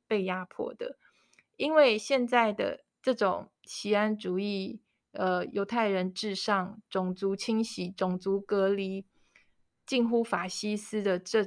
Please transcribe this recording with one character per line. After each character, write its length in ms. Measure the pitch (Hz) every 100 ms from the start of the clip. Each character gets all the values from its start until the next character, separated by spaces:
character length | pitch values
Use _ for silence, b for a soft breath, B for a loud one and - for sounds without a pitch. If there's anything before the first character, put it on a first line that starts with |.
| -
被 160 | 214
压 220 | 185 185 180
迫 280 | - -
的。 240 | - - - b b b b _ -
因 160 | 294
为 240 | 311 269 214
现 280 | - 269 240
在 280 | 247 226
的 320 | 202 196 - _ _
这 120 | -
种 380 | 240 196 175 - _
锡 300 | - - 202
安 240 | 208 214 214
主 220 | 185 185
义， 420 | 208 196 190 214 _ _ _
呃， 340 | 208 185 180 -
犹 200 | 202 196
太 240 | 233 214
人 240 | 190 185
至 200 | 185 214
上、 480 | 196 - 202 185 - -
种 240 | 190 185
族 220 | 185 196 196
清 260 | - 220
洗、 280 | 226 - 175
种 260 | - 185 180
族 220 | 196 196
隔 300 | 202 202 190
离、 360 | 202 190 190 190 b b b b _ _ _ -
近 220 | 254 233
乎 160 | 233
法 240 | 226 175 180
西 300 | - 208 208
斯 240 | - 214
的 180 | 196 185
这 240 | - 220